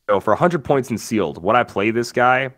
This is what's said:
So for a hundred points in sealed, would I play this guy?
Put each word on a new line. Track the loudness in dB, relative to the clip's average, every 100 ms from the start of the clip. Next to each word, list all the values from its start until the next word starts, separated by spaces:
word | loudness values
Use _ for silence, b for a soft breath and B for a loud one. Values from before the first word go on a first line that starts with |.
| -2
So | 0
for | 2
a | 2
hundred | 2 0
points | 0 0 0
in | -6
sealed, | -4 -2 -2 -4
would | 0 2
I |
play | 2 -2 -2
this | -2 -2
guy? | 2 2 2 -2